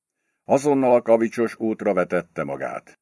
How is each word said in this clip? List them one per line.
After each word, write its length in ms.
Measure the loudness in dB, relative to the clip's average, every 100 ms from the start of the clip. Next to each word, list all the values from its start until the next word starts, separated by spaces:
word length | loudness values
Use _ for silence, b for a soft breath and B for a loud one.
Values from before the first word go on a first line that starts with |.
| _ _ _ _ -2
Azonnal 500 | 0 2 0 4 2
a 60 |
kavicsos 580 | 4 2 2 -2 -4 -2
útra 340 | -6 -2 -2
vetette 500 | 0 0 -2 -4 -8
magát. 560 | -8 -8 -8 -10 -14 _